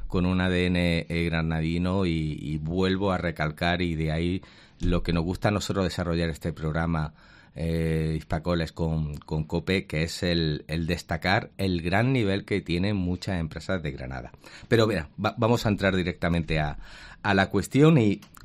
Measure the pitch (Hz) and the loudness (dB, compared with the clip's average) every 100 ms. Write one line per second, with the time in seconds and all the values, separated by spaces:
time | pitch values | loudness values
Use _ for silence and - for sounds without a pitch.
0 | - 92 90 92 92 90 90 90 87 82 | -2 0 2 2 2 2 2 2 2 2
1 | 80 82 85 82 80 80 80 85 90 98 | 0 -2 0 0 0 0 0 0 0 0
2 | 90 82 78 - 73 78 78 90 95 95 | 0 0 -2 -4 -6 -4 -2 0 0 0
3 | 98 90 85 80 78 78 87 87 87 78 | 0 0 -2 -2 -4 -2 -2 0 0 0
4 | 78 80 87 95 - - - - 87 87 | -2 0 -2 -2 -8 -20 -20 -4 0 0
5 | - 85 82 - 107 104 - 98 90 - | 0 0 -2 -2 -2 -2 -2 -2 -2 -2
6 | 85 85 82 78 85 78 80 80 82 80 | -2 0 -2 -4 -6 -4 -4 -2 0 0
7 | 76 - - - - - 82 82 80 80 | -4 -8 -20 -20 -16 -6 -2 0 0 0
8 | 80 80 - 82 87 87 80 - 80 80 | 0 -4 -4 -4 0 -2 -2 -2 -2 0
9 | 76 76 - 78 76 85 90 95 - 78 | -2 -6 -6 -4 -2 -2 0 -2 -2 -4
10 | 85 - 90 85 80 76 - 82 82 85 | -4 -2 0 2 0 -2 -4 -4 -2 -4
11 | - 82 90 107 - - 95 87 85 98 | -4 -2 0 0 -2 -4 -2 0 0 2
12 | 123 131 101 98 - 98 - 85 98 101 | 2 2 2 0 0 -2 0 0 0 0
13 | 90 90 - 87 80 80 - 95 76 67 | -2 -2 -4 -4 -4 -6 -4 -4 -4 -8
14 | 65 65 - - - - - 113 110 90 | -8 -10 -12 -18 -20 -20 2 4 4 2
15 | 76 - 107 - 113 117 110 95 98 92 | -4 -4 -4 2 2 4 2 2 2 2
16 | 87 - 87 85 80 78 76 - - - | 0 -2 0 0 0 0 0 -6 -12 -18
17 | - - 107 98 95 101 - 131 156 151 | -20 -4 2 4 4 0 2 6 8 8
18 | 107 98 - - | 6 2 -6 -18